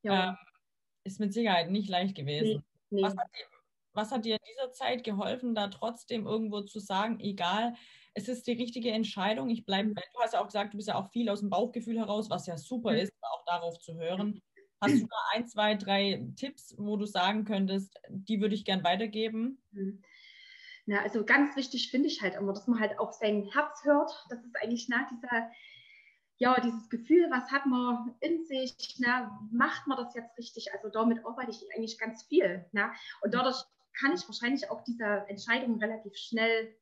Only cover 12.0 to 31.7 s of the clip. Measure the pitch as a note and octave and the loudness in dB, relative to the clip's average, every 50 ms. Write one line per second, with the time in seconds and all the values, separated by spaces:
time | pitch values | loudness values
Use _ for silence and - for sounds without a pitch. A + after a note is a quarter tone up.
12 | A3 F#3+ G#3 G#3+ G#3+ G#3+ - F3+ - - E3+ D3+ - - B3+ A#3+ A#3 A3 - - | 0 0 0 -2 -2 -2 -4 -4 -4 -6 -8 -8 -6 -6 -6 -2 2 2 2 2
13 | - G3 _ _ - - - - - - F3 F3 E3+ E3+ E3+ - - - E3 E3 | 2 -2 _ _ -8 -8 -8 -6 -2 -2 -2 0 0 -4 -6 -8 -12 -12 -10 -4
14 | D#3+ E3 F3+ F#3+ G#3 G#3 G#3 - _ _ _ - - _ _ _ G3+ B3 C#4+ A#3+ | -2 -2 -2 0 0 -2 -4 -6 _ _ _ -20 -20 _ _ _ 4 6 6 6
15 | - - - A3 G#3+ - G#3+ A3+ A#3+ - - G#3 G#3 G#3+ G#3+ G3+ G3 F#3+ G3 G3 | 6 2 -2 -2 0 0 0 0 -2 -4 0 2 4 4 4 2 2 2 2 4
16 | G3+ G3+ F#3 D3+ A#2+ C3 C3+ - - C#4 D4 - - - - - G#3 G#3 G#3+ G#3 | 4 2 0 -2 -4 -10 -8 -8 -8 -8 -8 -12 -20 -20 -12 -8 -4 -2 -2 -2
17 | G#3 G#3 G#3 F#3 F3+ F#3+ G#3 G#3+ G#3+ G#3 G#3+ F#3+ G3 F#3+ G3 G3 F#3+ - _ - | -2 -2 0 2 2 2 2 2 0 0 0 2 2 2 0 -2 -2 -4 _ -20
18 | - - - G3 G3 - A3 G3+ G#3 G#3+ G3+ - - - F#3+ F#3 D#3 F3 F3+ G3 | -18 -12 -12 -12 -4 -2 0 2 2 2 0 0 0 0 0 2 2 2 2 2
19 | A3+ G#3+ G#3+ G#3+ A3 A3 A3 A3 A3+ B3+ C4+ - _ _ G#3 G3+ G3 G3 G3+ F#3+ | 0 -2 -2 -2 -2 -2 -2 -2 -2 -2 -4 -8 _ _ -8 -6 -6 -6 -6 -8
20 | _ _ - - - - - - - - - - - - - - _ - G3+ G3+ | _ _ -20 -20 -20 -20 -20 -20 -20 -20 -20 -20 -20 -20 -20 -12 _ -2 0 0
21 | - G#3 - A3+ G#3 - C4 C#4+ C#4+ C#4+ - C#4 B3+ - - A#3+ - - - B3+ | 0 0 0 -2 4 4 6 6 6 4 2 -2 -4 -2 -4 -6 -4 0 2 2
22 | D4 D4+ - - G#3 F#3 - - G3+ G3 G3 G3+ - - A#3+ A3 A3 G3+ - - | 2 2 0 0 -2 -2 -2 -2 -4 -4 -4 -2 0 0 2 2 2 0 0 -2
23 | A3 - - - A3+ G#3+ G#3 G#3 G3 - - C#4 D4+ D4+ - - - C#4+ D4 C#4+ | -4 -4 -4 -2 0 2 2 2 -2 0 0 0 0 0 -4 -4 2 4 4 4
24 | D#4+ D#4+ - - - - B3 A#3 - A#3+ - - G#3+ A3+ A#3+ A#3 - - A#3+ A#3+ | 4 0 -4 -12 -14 -14 -14 -14 -14 -10 -6 -6 -2 -2 -2 -2 0 0 0 0
25 | C#4 - B3 - - B3 A#3+ A3+ A#3 A3+ - - - - - - - - - - | 0 -2 -8 -12 -4 -2 0 0 0 -2 -10 -18 -20 -20 -20 -20 -20 -20 -20 -20
26 | _ - _ _ _ _ _ _ B3 B3 B3+ B3 A#3+ A#3+ A#3 - - - - A#3 | _ -20 _ _ _ _ _ _ 4 6 6 6 4 2 -2 -2 -8 -6 -8 -8
27 | - - D#4 F4 E4+ D#4+ C4+ B3 - - C4+ C#4 - C#4 B3 B3 B3 B3 A#3+ A#3+ | 4 8 8 8 10 8 4 0 0 2 0 2 4 4 4 4 4 2 0 0
28 | A#3 B3+ - _ - D#4 E4+ D#4+ E4 - C#4 C4 C4 B3+ - - - - - - | -2 -6 -6 _ -2 0 0 0 -2 -2 -2 -2 -2 -2 -6 -10 -12 -12 -4 -2
29 | B3 A#3+ B3 B3 A#3 G#3 G#3 G#3 G#3+ G#3+ A3+ A#3+ C4+ D#4 - - - D4+ C4 B3 | 2 2 2 2 0 -4 -10 -12 -10 -2 2 2 4 4 2 -4 -2 -2 -2 -2
30 | A#3+ A#3+ - A#3+ A3+ - - - A#3 - - A3+ - - - G3 - G#3+ G3+ A3 | -4 -8 -10 -12 -14 -14 -14 -14 -14 -12 -12 -10 -10 -8 -10 -8 -8 -4 0 4
31 | A3+ A#3+ A#3 A#3 - A3+ B3 C4+ B3 A#3 G#3 - - - | 4 4 4 4 0 -8 -8 -6 -6 -6 -6 -10 -12 -10